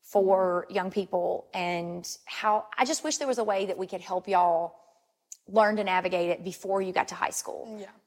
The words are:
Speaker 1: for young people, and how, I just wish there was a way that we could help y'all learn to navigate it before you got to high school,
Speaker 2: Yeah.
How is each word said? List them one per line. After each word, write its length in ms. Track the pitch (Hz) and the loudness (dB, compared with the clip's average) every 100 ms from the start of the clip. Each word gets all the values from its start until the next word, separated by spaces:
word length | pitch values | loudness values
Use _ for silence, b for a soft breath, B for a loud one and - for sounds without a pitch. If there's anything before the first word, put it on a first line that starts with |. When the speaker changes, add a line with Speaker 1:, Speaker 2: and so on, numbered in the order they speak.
Speaker 1:
for 640 | - 208 190 190 185 175 - | 2 2 6 4 4 0 -2
young 200 | 196 185 | -4 -2
people, 580 | 202 185 180 175 - - | -4 -2 -2 0 -4 -6
and 560 | 190 175 170 170 175 - - | -6 -4 -4 -4 -8 -10 -14
how, 400 | - - 214 214 - - | -12 -2 2 0 0 -2
I 80 | 254 | 0
just 180 | 311 | 0
wish 140 | 311 294 | -2 -2
there 100 | 277 | -2
was 100 | 240 | 0
a 60 | |
way 220 | 220 196 196 | 0 0 -2
that 100 | 175 | -4
we 100 | 185 | -6
could 140 | 185 | -8
help 260 | 180 185 196 | -4 -6 2
y'all 500 | 190 175 165 170 - _ _ _ _ _ - - | 4 6 4 0 -8 _ _ _ _ _ -20 0
learn 300 | 208 208 214 | 4 4 4
to 80 | |
navigate 460 | 196 185 180 180 175 | 2 0 2 0 0
it 120 | 175 | -2
before 360 | 175 - 190 196 | -4 -8 -2 0
you 120 | 190 | 0
got 160 | 180 - | -2 -2
to 60 | |
high 160 | 185 - | -4 -4
school, 460 | - - - 233 214 | -4 -8 -10 -12 -14
Speaker 2:
Yeah. 80 | 202 - | -16 -20